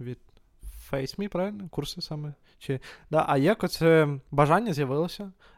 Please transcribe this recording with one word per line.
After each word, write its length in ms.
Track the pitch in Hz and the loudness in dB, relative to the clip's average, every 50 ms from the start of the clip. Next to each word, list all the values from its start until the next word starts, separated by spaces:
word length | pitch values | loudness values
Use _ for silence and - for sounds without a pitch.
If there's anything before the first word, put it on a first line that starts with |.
від 180 | 123 123 123 - _ _ _ _ _ _ _ _ - - - - - - | -12 -12 -12 -14 _ _ _ _ _ _ _ _ -16 -16 -16 -16 -12 -8
Face 260 | - 139 135 - - - | -8 -8 -6 -8 -8 -8
Me, 100 | 202 202 | -8 -6
правильно? 400 | - 175 185 202 214 202 196 165 | -4 -4 -4 -4 -6 -10 -14 -10
Курси 300 | - - 143 - - 175 | -8 -8 -8 -8 -8 -10
саме? 340 | - - 156 151 151 147 143 _ _ _ _ _ | -10 -10 -10 -10 -10 -10 -12 _ _ _ _ _
Чи, 220 | - - 139 131 - - - - - - | -8 -6 -6 -6 -8 -14 -20 -20 -8 -2
да, 140 | 151 160 156 151 | 0 0 2 2
а 100 | 147 139 | 2 4
як 260 | 135 170 220 - - | 4 4 2 2 0
оце 440 | - - - 160 165 165 160 156 147 143 135 - - | -4 -2 2 4 6 6 6 6 4 0 -6 -8 -2
бажання 420 | 147 139 147 143 160 196 240 226 | 2 4 4 6 4 4 2 0
з'явилося 600 | 156 135 147 123 135 147 170 175 - - 208 190 - _ _ _ _ | -2 -2 -2 -2 0 -2 -2 -2 -6 -10 -14 -14 -16 _ _ _ _